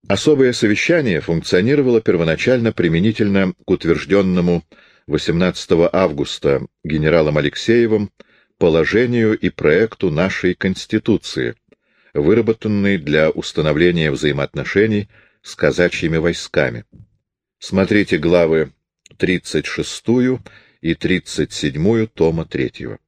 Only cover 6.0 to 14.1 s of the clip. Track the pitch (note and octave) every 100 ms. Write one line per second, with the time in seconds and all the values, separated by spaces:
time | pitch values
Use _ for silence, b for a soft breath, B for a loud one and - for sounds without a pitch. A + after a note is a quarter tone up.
6 | F#2 C#2+ C#2 - D2+ C2+ C#2 _ D2+ D2+
7 | D2+ E2 D2+ D2+ D2 - - A#2+ A#2 G#2+
8 | G2+ _ b b b _ F2 D#2+ D#2 G#2
9 | B2 A#2+ A2 G#2+ F2+ - D#2 E2 A2 -
10 | F#2+ D2+ F#2 - F2+ F2+ F#2+ F#2 - A2
11 | - G2 - - B1 - _ b b b
12 | b - D2 A2 A2 A2+ G#2+ G#2 G2+ G2
13 | D2 D#2 D#2 - - - D2+ D2 F2 E2+
14 | D#2